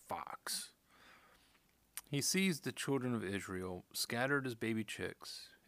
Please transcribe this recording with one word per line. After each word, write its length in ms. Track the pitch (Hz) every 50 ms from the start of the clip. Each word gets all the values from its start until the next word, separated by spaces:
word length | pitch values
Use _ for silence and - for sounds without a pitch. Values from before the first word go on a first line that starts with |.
| - -
fox. 640 | 85 82 - - - - - - - - - - - _ _ _ - - - - - - - - - - - - _ - _ _ _ _ _ _ - - - -
He 100 | 143 139
sees 380 | 123 - - 190 190 190 160 -
the 120 | - 123
children 440 | - - - 143 139 131 123 127 120
of 80 | 110 98
Israel 600 | 92 101 95 - - 92 92 92 92 90 92 - _
scattered 540 | - - - - 120 117 127 135 143 139 131
as 80 | 131 117
baby 300 | - 117 113 113 110 107
chicks, 680 | - - - 92 90 87 - - - - - - - - - -